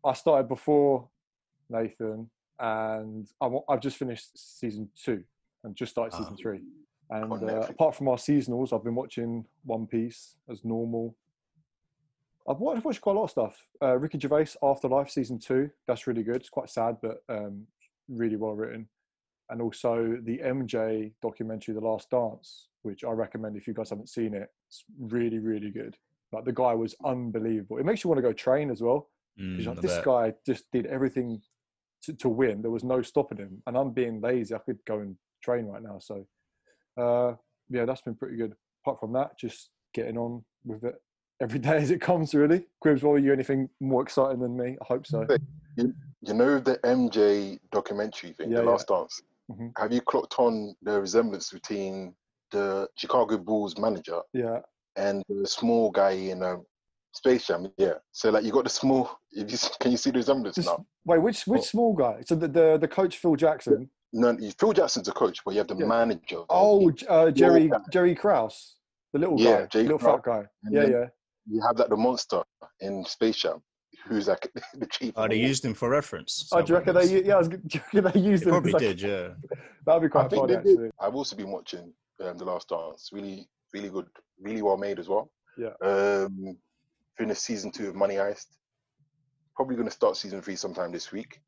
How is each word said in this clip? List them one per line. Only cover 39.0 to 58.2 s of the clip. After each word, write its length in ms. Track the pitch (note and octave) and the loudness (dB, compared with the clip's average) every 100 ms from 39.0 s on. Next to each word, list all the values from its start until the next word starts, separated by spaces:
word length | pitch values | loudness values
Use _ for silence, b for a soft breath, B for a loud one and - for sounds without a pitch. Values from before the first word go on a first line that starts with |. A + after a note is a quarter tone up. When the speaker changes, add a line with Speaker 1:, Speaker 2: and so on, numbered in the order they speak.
Speaker 1:
from 120 | A2 | -4
that, 220 | B2+ B2+ - | -4 -4 -6
just 320 | A#2 - - _ _ | -12 -12 -20 _ _
getting 240 | - A#2 A2+ | -8 -6 -6
on 260 | A#2 A#2+ A2+ _ | -6 -8 _ _
with 200 | B2 A2 | -12 -8
it 180 | A#2+ - _ _ _ _ | -8 -10 _ _ _ _
every 180 | B2 C#3 | -4 0
<laughs> 140 | B2+ D#3 | 2 2
day 0 | |
as 120 | C#3 | 2
it 100 | E3 | 0
comes, 340 | - F3+ D#3 | 2 0 2
really. 320 | D3 D3 F3 F3 _ | 4 6 4 0 _
Cribs, 220 | D#3 C#3 | 2 4
what 80 | D3 | 6
were 60 | D3 | 4
you? 140 | C#3 | 6
Anything 360 | C3+ C3 C3+ C3 _ | 2 2 -2 -2 _
more 220 | C3+ B2+ | 0 0
exciting 380 | A#2 - C3+ B2+ | 2 2 2 0
than 160 | B2 B2 | -4 -4
me? 200 | B2 C3+ | -6 -8
I 40 | - | -4
hope 200 | B2+ - | -4 -2
so. 200 | A2+ A2+ | -4 2
Speaker 3:
Hey, 100 | A#2+ C#3 - - - | 2 0 -18 -12 -2
you, 160 | B2 - - - | -2 -2 -16 -16
you 120 | - | -4
know 240 | A2+ B2+ C#3 | 4 4 6
the 180 | B2+ B2+ A#2 | 2 2 2
M 240 | B2+ A#2+ | 2 2
J 480 | A2 G#2 G2+ G2 F#2+ _ | 4 6 4 0 -10 _
documentary 600 | G#2 - G2+ G#2+ - - | -4 -2 -4 -4 -6 -16
thing, 180 | - D#2+ | -10 -2
Speaker 1:
Yeah, 80 | A#2 | 2
Speaker 3:
The 60 | |
Speaker 1:
yeah. 60 | A#2 | 4
Speaker 3:
Last 180 | A#2 - | 2 2
Dance? 320 | F#2 D2 - _ _ - | -2 -2 -12 _ _ -18
Speaker 1:
Mm-hmm. 180 | G#2 A#2 - | -12 -10 -6
Speaker 3:
Have 160 | G#2+ | -2
you 80 | A#2+ | -2
clocked 380 | - G#2+ - - | 0 -2 -2 2
on 360 | A#2+ A2+ G#2 - | 2 2 -6 -8
the 180 | G2 G#2 | -2 -2
resemblance 500 | G2 G#2+ A#2 G2 - | 2 2 2 -4 -10
between 640 | F#2 - G#2 F#2+ F#2+ F#2 F2+ _ _ _ | -14 -8 -6 -6 -8 -12 -16 _ _ _
the 380 | G2+ G2+ G2 G2 - | -2 -2 -2 -4 -8
Chicago 400 | - B2+ A2 A2 | -2 0 2 0
Bulls 400 | F2+ G#2+ G2+ E2+ | 0 -2 -2 -2
manager 420 | G#2+ F#2 D#2+ E2+ - | -2 -2 -6 -8 -6
Speaker 1:
Yeah. 280 | B2+ A#2 A2+ - _ _ G2 | -4 -4 -6 -8 _ _ -4
Speaker 3:
and 260 | G2 G2+ F#2+ | -2 -4 -6
the 180 | G2+ G2 | -4 -4
small 440 | - A#2 A#2 A2 | -2 2 4 2
guy 220 | F#2+ G2 | 4 2
in, 300 | F#2+ F#2+ F#2 | 2 -4 -4
um, 220 | F2+ F2+ - _ _ _ _ | -4 -6 -12 _ _ _ _
Space 340 | - C3 B2+ - | -2 2 2 2
Jam? 240 | F2 F#2+ - | -4 -4 0
Yeah. 180 | F#2+ D#2+ _ | 0 0 _
So, 180 | - | -2